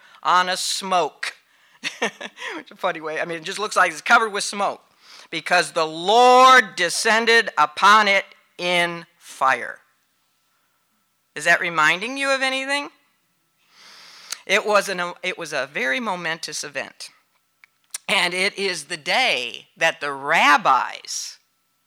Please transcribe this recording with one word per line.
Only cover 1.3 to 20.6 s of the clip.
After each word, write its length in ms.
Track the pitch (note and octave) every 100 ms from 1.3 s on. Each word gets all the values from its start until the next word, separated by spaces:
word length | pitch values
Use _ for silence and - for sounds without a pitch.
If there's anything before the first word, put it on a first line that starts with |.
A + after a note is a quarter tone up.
| - _ _ _ _
<laughs> 180 | - - A3+ - - - - F4+
It's 140 | -
a 40 | A3
funny 260 | F#3+ E3
way. 200 | D#3 D#3
I 40 | E3+
mean, 120 | E3
it 60 |
just 160 | D#3+ F#3
looks 160 | G3+ G3+
like 160 | F3+
it's 100 | D#3
covered 300 | - A#3+ A3+
with 120 | G3
smoke 380 | - G#3 F#3+ A#2+ _ _ _ - -
because 420 | E3 - F3+ D#3
the 140 | E3+ D#3+
Lord 880 | D#3+ F3 A3+ B3 B3 B3+ B3+ G#3 E3
descended 760 | F3 - A3+ A3 A#3 A#3 G3 -
upon 500 | D3+ - G3 G#3+ G#3
it 180 | G3 - _ _ -
in 480 | F3 F3+ F3 E3+ E3 _
fire. 640 | - - C3+ B2 A2 - _ _ _ _ _ _ _ _ _ _ _ _ _ _ _ -
Is 100 | D#3
that 160 | E3+
reminding 560 | F3 E3 D3+ E3+ A3 C4+
you 140 | C#4
of 100 | C4+
anything? 480 | C4 C4 C4+ C#4+ C#4+ _ _ _ _ _ _ _ _ _ - - - - - - -
It 200 | G3 A3
was 240 | G#3 G3
an, 240 | F#3 F3 F3
it 160 | F3+ F#3
was 160 | E3
a 160 | D3 C3+
very 280 | D#3 B3+ C4
momentous 640 | A3+ F3+ E3+ E3 - D3
event. 460 | D#3 C#3 G#2 - - _ _ _ _ _ _ _ _ - -
And 240 | G3 F3
it 240 | F3+ G3 F#3+
is 280 | G3 F3 C#3+
the 120 | F3
day 720 | D#3+ G#3 B3+ C#3+ B2 D2 - -
that 260 | E3 D3+
the 120 | D3
rabbis, 1200 | C#3 C#3 E3+ B3 C#4+